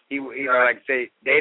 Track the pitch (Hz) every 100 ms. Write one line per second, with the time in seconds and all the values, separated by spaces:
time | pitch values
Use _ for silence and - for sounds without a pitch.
0 | - 139 135 120 135 127 123 113 - 131
1 | 120 _ - 147